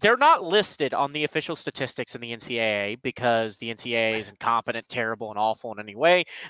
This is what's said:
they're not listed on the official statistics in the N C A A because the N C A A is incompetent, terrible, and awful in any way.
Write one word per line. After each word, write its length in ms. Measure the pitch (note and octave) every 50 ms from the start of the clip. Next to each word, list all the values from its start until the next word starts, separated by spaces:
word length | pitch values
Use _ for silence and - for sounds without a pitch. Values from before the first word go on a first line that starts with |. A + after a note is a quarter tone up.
they're 160 | - G#3 A#3+ B3
not 260 | C#4 D#4 E4 - F#3+
listed 500 | E3 F#3 G#3+ G3 - - - D3+ B2+ -
on 200 | - C#3 C#3 C#3+
the 100 | D3+ D3+
official 320 | C#3+ - D#3+ - - E3
statistics 580 | - - D3 - - C#3 B2 - - A#2+ - -
in 80 | A#2+
the 100 | A#2 A#2
N 80 | A#2 A2+
C 200 | - - A#2+ A#2
A 20 |
A 340 | A2+ A2 G#2+ G2+ G2+ G2+ A2 B2+
because 600 | - C3 - - B2 A#2+ A#2 A2+ A2+ A2 G2+ -
the 140 | A#2+ A2+
N 60 | A2+ G#2
C 180 | - B2 A#2
A 180 | A#2 A2+ A2 A2
A 40 | A2
is 100 | G#2+ G#2
incompetent, 580 | G#2 _ - A#2+ A#2 A#2 - - A#2 A2+ - -
terrible, 440 | - B2 A2+ A2+ A2+ G#2 A#2 G#2+
and 80 | G#2 G#2
awful 340 | G#2+ A2 A2 - - A#2 G#2+
in 60 | G#2
any 160 | G#2+ G#2+ G2+
way. 300 | A2 D3 E3+ F3+ F3+ D#3+ - - - - -